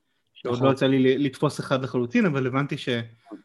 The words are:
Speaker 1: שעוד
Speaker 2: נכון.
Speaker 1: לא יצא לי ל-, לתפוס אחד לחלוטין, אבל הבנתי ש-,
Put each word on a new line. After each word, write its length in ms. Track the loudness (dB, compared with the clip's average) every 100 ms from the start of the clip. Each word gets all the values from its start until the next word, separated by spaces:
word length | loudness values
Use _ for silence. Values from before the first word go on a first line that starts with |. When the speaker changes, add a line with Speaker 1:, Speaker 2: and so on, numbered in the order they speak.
| _ _ _
Speaker 1:
שעוד 220 | -12 -6 0
Speaker 2:
נכון. 120 | 2
Speaker 1:
לא 60 |
יצא 140 | 2 2
לי 120 | 4
ל-, 260 | 4 4 0
לתפוס 340 | 0 -2 -2
אחד 240 | -2 -2
לחלוטין, 420 | -2 -4 0 0 2
אבל 220 | 0 0
הבנתי 300 | -2 -2 -6
ש-, 120 | -4 -4 -4 -16 -20 -20